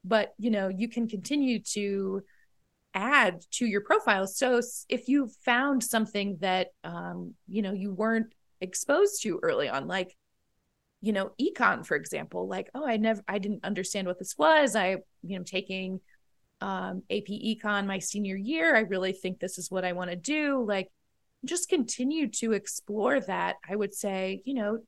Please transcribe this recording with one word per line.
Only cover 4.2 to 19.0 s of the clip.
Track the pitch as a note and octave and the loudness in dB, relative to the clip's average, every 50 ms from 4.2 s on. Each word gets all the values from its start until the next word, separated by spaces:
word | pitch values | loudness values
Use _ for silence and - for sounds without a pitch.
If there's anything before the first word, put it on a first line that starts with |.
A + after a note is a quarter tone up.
| F#3+ | 2
So | F#3+ - - C4+ B3+ B3 A#3+ | 0 0 0 2 4 4 2
s-, | A#3+ A#3+ - - - _ | 2 0 -8 -12 -4 _
if | B3 B3 - | -4 -2 0
you | - C4+ C#4+ C4+ A3 - _ _ | 2 2 2 2 0 -6 _ _
found | C4+ A#3+ B3 C4+ C#4+ C#4 B3+ A3+ | 2 2 4 4 2 2 0 0
something | - - A3 A3 A3 - G3+ G3 G3+ G3 D#3 | 0 0 0 0 0 -2 -2 -2 -2 -4 -2
that, | F#3 F#3+ F#3 F#3 F#3 - _ _ | 0 2 2 2 0 -2 _ _
um, | - F#3 F3 E3+ F3 F3+ F3 F3+ F3 F3 - _ _ | -12 -10 -8 -8 -8 -8 -8 -8 -10 -12 -14 _ _
you | - F3+ G#3+ | -6 -4 -2
know, | G#3 F#3+ | -2 -2
you | G3+ F#3+ F#3+ G3+ | -2 -4 -4 -4
weren't | F#3+ F3 G#3+ A3 A3+ A3+ A3+ A3+ _ _ _ _ _ _ | -2 0 0 2 2 2 0 -2 _ _ _ _ _ _
exposed | F#3 F3+ - - - - C#4 E4+ G4+ G4+ - - | -10 -6 -6 -6 0 2 4 4 4 4 2 0
to | - A3 D#3+ - | -2 -2 -2 0
early | - E3 C3+ A2 D3 B2 | 2 2 2 2 0 0
on, | G#2+ C3+ D3 | -2 -2 -2
like, | - F3+ F#3+ F#3 F#3 _ _ _ _ _ _ _ _ _ _ _ _ _ _ _ _ _ _ | -2 -2 -2 -2 -4 _ _ _ _ _ _ _ _ _ _ _ _ _ _ _ _ _ _
you | - G#3+ | -2 0
know, | G#3+ F#3+ F#3+ - - - | 0 0 -2 -4 -2 0
econ, | C4 F#4+ - - B3 F#3+ - - E3 | -2 0 2 4 4 4 4 2 0
for | - E3 | -2 -2
example, | D3 - - - D3 D3+ - - F3+ F#3 F#3+ | -2 0 -4 -6 -8 -8 -6 -6 -6 -4 -4
like, | F#3+ F#3+ - - - | -4 -6 -8 -8 -8
"Oh, | C4 D#4 | -6 -2
I | C4+ A3+ | 0 0
nev-, | G#3+ G#3+ A3+ A3 G#3 - - | 2 2 2 0 0 -2 -4
I | G3 G#3 | -4 -4
didn't | F#3 G#3 G#3 - - | -2 -4 -4 -4 -4
understand | G3+ G#3 - F#3+ - - G3+ F#3+ F3+ | -4 -4 -4 -4 -4 -4 -4 -2 -4
what | F3+ F3+ | -4 -6
this | F#3+ - - - | -8 -10 0 4
was. | D4+ D#4+ D#4+ D4+ D4 B3+ A3 | 6 8 8 8 6 4 4
I, | A3+ F#3 F#3 F#3+ F#3 - _ _ _ | 2 2 2 2 0 -4 _ _ _
you | - E3+ G3 F#3 | -10 -8 -8 -8
know, | F3 | -8
taking, | - F#3+ F3+ F3+ - F#3+ F#3+ F#3 F#3 F#3+ F#3 _ _ _ _ _ _ _ _ _ _ _ _ | -4 -4 -4 -4 -2 -6 -6 -4 -6 -6 -8 _ _ _ _ _ _ _ _ _ _ _ _
um, | - G3 F#3+ F#3 F#3 F#3 F#3 F#3+ - _ | -6 -4 -4 -4 -4 -4 -6 -8 -4 _
A | G3 G#3 | -4 -4
P | G3+ - G3+ - - A3 A3 A3 | -2 -4 -8 -4 -2 -2 -2 -2
Econ | - G#3 G#3 G3+ G3 | 0 0 0 0 0
my | G3 G3 F#3+ | -2 -4 -4
senior | - - - G3+ G#3 F#3+ F#3+ | -4 -4 -4 -4 -4 -4 -4
year. | G3 G3 A#3 D#4 E4 E4 E4 C#4+ | -4 -4 -2 -2 2 4 4 4
I | A3 | 4
really | A3 F3 G3 F#3 | 4 2 0 0